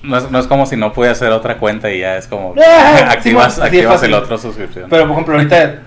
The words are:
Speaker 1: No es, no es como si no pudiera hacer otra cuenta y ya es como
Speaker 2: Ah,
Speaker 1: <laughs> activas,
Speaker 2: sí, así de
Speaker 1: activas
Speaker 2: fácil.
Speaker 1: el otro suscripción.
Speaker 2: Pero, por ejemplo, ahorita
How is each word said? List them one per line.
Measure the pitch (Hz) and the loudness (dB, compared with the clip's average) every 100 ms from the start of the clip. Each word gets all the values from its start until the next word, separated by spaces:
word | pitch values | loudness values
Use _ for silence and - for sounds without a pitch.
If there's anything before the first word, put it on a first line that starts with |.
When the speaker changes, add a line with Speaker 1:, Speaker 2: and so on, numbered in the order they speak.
Speaker 1:
No | 143 127 | -6 -4
es, | 135 | -2
no | 127 | -4
es | 127 | 0
como | 139 135 | 0 0
si | 117 | -2
no | 107 | -4
pudiera | 123 120 | 0 0
hacer | 113 117 | 0 0
otra | 110 117 117 | -2 -4 -4
cuenta | 107 107 110 | -4 -4 -6
y | 95 | -4
ya | 92 95 | -4 -6
es | - | -8
como | 104 92 269 | -10 -6 2
Speaker 2:
Ah, | 330 330 285 294 - | 6 6 6 4 2
Speaker 1:
<laughs> | |
activas, | - 233 240 247 | 0 2 2 2
Speaker 2:
sí, | - | 0
así | 127 | 0
de | 180 | 2
Speaker 1:
activas | 117 120 | 2 2
Speaker 2:
fácil. | 123 | 0
Speaker 1:
el | 104 | -2
otro | - 110 | -2 -8
suscripción. | 117 104 95 90 92 | -8 -10 -12 -12 -2
Speaker 2:
Pero, | 165 | 0
por | 151 | 0
ejemplo, | 151 160 151 | -2 -2 0
ahorita | 147 170 147 - | 2 2 2 -4